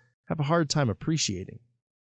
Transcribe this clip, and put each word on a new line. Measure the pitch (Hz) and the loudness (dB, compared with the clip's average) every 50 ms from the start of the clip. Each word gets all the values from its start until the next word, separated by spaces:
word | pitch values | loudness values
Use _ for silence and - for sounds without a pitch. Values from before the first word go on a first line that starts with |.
| _ _ _ _ _ | _ _ _ _ _
have | - 165 156 | -6 -2 -2
a | 139 | 0
hard | 147 170 170 160 | 2 4 2 2
time | - - 151 139 110 | 2 2 0 2 0
appreciating. | 92 - - 160 165 143 - - 95 90 95 - 107 - _ _ _ _ _ _ _ _ | 0 -2 -2 -2 0 0 0 -2 -4 -6 -8 -12 -14 -20 _ _ _ _ _ _ _ _